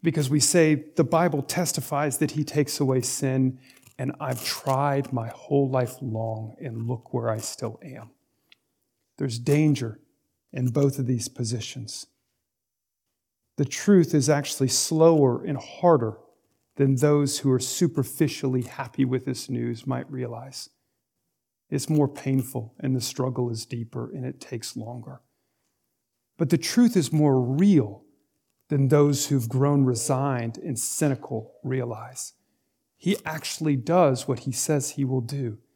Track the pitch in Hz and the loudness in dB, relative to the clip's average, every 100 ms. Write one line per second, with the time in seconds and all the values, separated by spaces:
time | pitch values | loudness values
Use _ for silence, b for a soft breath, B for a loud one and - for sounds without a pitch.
0 | 170 151 135 147 131 180 160 147 - - | 0 0 2 2 4 6 6 4 0 0
1 | 156 165 175 143 135 - 175 - 131 143 | 2 4 2 0 -4 -2 -2 -4 -4 -2
2 | 151 135 147 151 147 147 143 - 139 131 | -2 0 -2 -2 -2 0 0 0 0 0
3 | 123 - 139 131 131 131 B B B _ | -2 -2 -2 2 0 -2 B B B _
4 | 127 - 143 123 - - - 135 143 139 | -8 -6 -6 -6 -6 -6 -2 0 2 0
5 | 135 127 113 - - 139 135 127 123 - | -2 -4 -6 -10 0 2 2 0 -2 -4
6 | - 110 113 110 110 - 147 113 113 123 | -8 -6 -4 -6 -10 -12 -12 -8 -6 -8
7 | - 123 117 110 107 - 117 113 165 123 | -6 -4 -2 -4 -6 -8 -10 -10 -16 -18
8 | 110 _ _ _ _ _ _ _ _ _ | -20 _ _ _ _ _ _ _ _ _
9 | _ _ 143 117 120 147 151 139 117 - | _ _ -6 -4 0 4 4 2 -2 -8
10 | _ _ _ _ _ - 127 117 143 135 | _ _ _ _ _ -4 0 2 2 2
11 | 127 123 - - 117 120 104 - 110 - | -2 -2 -4 -6 -6 -4 -8 -12 -12 -14
12 | - _ _ _ _ _ _ _ _ _ | -16 _ _ _ _ _ _ _ _ _
13 | _ _ _ _ _ - 143 - - 202 | _ _ _ _ _ -6 -4 -2 4 6
14 | 165 156 127 147 139 - 135 - - 165 | 6 2 2 2 0 -2 -2 0 0 6
15 | 160 165 131 120 - 139 - - 175 160 | 6 8 4 2 -4 -8 -8 0 4 4
16 | 117 104 _ _ _ _ _ - 139 131 | 2 -6 _ _ _ _ _ 0 2 4
17 | 147 147 143 - 139 127 131 - 175 - | 4 4 2 0 0 0 0 0 0 0
18 | 127 - 151 - 139 127 120 - 127 - | -4 0 -2 0 -2 -2 -4 -8 -10 -2
19 | 135 127 127 127 - 120 120 117 - 127 | 0 0 -4 -8 -6 -6 -4 -6 -6 -6
20 | 135 139 123 117 131 135 - _ _ _ | -6 -10 -10 -10 -14 -16 -18 _ _ _
21 | _ _ _ _ _ _ _ 143 - 156 | _ _ _ _ _ _ _ -6 0 2
22 | 139 - - 135 127 127 113 _ - 131 | 2 0 -2 0 -2 -6 -10 _ -2 -2
23 | 120 - 131 123 123 110 - 120 113 123 | -4 -4 -4 -2 -4 -4 -8 -10 -8 -10
24 | 120 - 127 131 - 120 - - 113 123 | -10 -8 -10 -10 -10 -10 -10 -12 -12 -12
25 | 120 131 _ _ _ _ _ _ _ _ | -14 -18 _ _ _ _ _ _ _ _
26 | _ _ _ _ 160 170 - - 240 220 | _ _ _ _ 0 0 0 4 4 4
27 | 143 156 151 131 123 139 196 180 107 101 | 2 4 4 4 2 2 6 6 4 -4
28 | _ _ _ _ _ _ _ 147 135 147 | _ _ _ _ _ _ _ 2 4 6
29 | 147 139 - 139 117 127 139 143 131 123 | 6 4 0 0 0 0 2 4 4 2
30 | - 131 143 127 117 117 170 117 - - | 0 -2 0 -2 -4 -8 -8 -6 -6 0
31 | 147 131 - 113 110 - 127 131 120 110 | 0 0 -4 -10 -10 -12 -6 -4 -4 -8
32 | 117 131 - _ _ _ _ _ _ _ | -12 -14 -14 _ _ _ _ _ _ _
33 | - - - 156 - - 156 143 117 175 | -4 -4 -4 -8 -8 -4 0 0 2 4
34 | 160 127 - 131 - 120 - 151 131 - | 4 2 -2 -4 -4 -6 -2 -2 -2 -4
35 | 135 131 117 139 123 107 _ | -2 -2 -4 -6 -6 -8 _